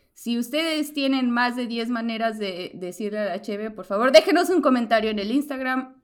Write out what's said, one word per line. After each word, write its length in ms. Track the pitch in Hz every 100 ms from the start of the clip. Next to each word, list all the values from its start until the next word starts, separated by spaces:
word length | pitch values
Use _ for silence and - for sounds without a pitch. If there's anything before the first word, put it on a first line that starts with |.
| _
si 260 | - 226 233
ustedes 540 | 240 294 330 311 302
tienen 380 | 294 269 269 247
más 260 | 240 240 240
de 100 | 240
diez 220 | 233 226
maneras 500 | 240 226 226 226 214
de 340 | 202 175 185
decirle 460 | - 180 180 208 214
a 40 |
la 160 | 202 190
cheve, 300 | 214 202 220
por 160 | 214 185
favor, 260 | 202 254
déjenos 380 | 302 320 320 349
un 100 | 359
comentario 500 | 269 247 220 226 220
en 80 | 214
el 120 | 202
Instagram, 680 | 262 285 262 262 262 262 -